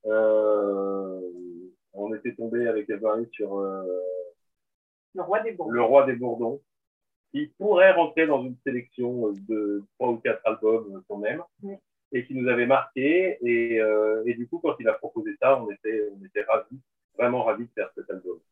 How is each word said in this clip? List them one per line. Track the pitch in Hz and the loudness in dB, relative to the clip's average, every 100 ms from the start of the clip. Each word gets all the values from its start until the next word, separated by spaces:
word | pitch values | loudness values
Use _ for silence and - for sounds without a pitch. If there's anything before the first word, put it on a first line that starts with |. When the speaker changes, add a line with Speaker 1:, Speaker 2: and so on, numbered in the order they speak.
| 107 | 2
Speaker 1:
Euh, | 110 110 107 107 104 101 98 98 98 95 92 90 87 90 85 92 _ _ | 4 4 4 4 2 2 -2 -2 -4 -6 -8 -10 -12 -14 -16 -18 _ _
on | 98 104 | -10 -6
était | 110 123 107 | -6 -8 -8
tombé | 117 117 120 | -4 -2 0
avec | 107 104 | 0 -2
Eva | 101 110 110 117 | -2 0 0 -4
sur, | - 101 98 | -6 -6 -4
euh, | 98 95 92 90 90 - 90 _ _ _ _ _ _ _ _ | -4 -6 -6 -6 -6 -8 -12 _ _ _ _ _ _ _ _
Speaker 2:
Le | 190 | -10
Roi | 180 214 | -2 -2
des | 226 | -2
Bourdons. | 185 110 | -6 -4
Speaker 1:
Le | 120 | 2
Roi | 117 139 135 | 6 8 6
des | 120 | 0
Bourdons, | 123 117 117 - _ _ _ _ _ _ _ | -4 -4 -4 -4 _ _ _ _ _ _ _
qui | 139 151 _ | -8 -8 _
pourrait | 196 180 190 | 2 8 8
rentrer | 170 160 160 160 | 8 2 2 2
dans | 139 | 2
une | 127 123 139 | -2 -6 -4
sélection, | 123 123 - 123 123 110 | -6 -8 -6 -4 -2 -4
euh, | 101 101 | -4 -6
de | 107 104 101 101 _ | -4 -2 -4 -8 _
trois | 127 | -2
ou | 117 | 0
quatre | 123 110 - | -2 0 -2
albums, | 104 110 113 107 98 | 0 2 2 -2 -14
euh, | _ | _
qu'on | 101 | -6
aime, | 107 156 175 _ | -4 -4 -10 _
Speaker 2:
Oui. | 202 196 _ _ _ | -14 -14 _ _ _
Speaker 1:
et | 127 123 | -6 -6
qui | |
nous | 131 123 | -4 0
avait | 120 120 | 2 4
marqué. | 135 - 131 139 175 185 - | 2 2 -2 2 2 2 -2
Et, | 120 117 117 113 | 0 2 2 2
euh, | 107 107 107 110 117 | 2 4 2 0 -2
et | |
du | 117 120 | -4 -6
coup, | 170 | -2
quand | 165 - | -2 0
il | 113 | 0
a | |
proposé | 107 - 113 107 101 | 0 -6 -8 -8 0
ça, | 127 135 | 4 4
on | 113 | 0
était, | 98 110 110 104 101 | -8 -4 -2 -4 -6
on | 98 | -8
était | 104 | -6
ravis, | 107 113 - 135 _ _ _ - | 0 0 0 -18 _ _ _ -2
vraiment | 120 123 | 0 0
ravis | 113 107 117 | 0 -2 -6
de | - | -8
faire | - - | -8 -8
cet | - | -12
album. | 92 90 85 _ | -10 -10 -12 _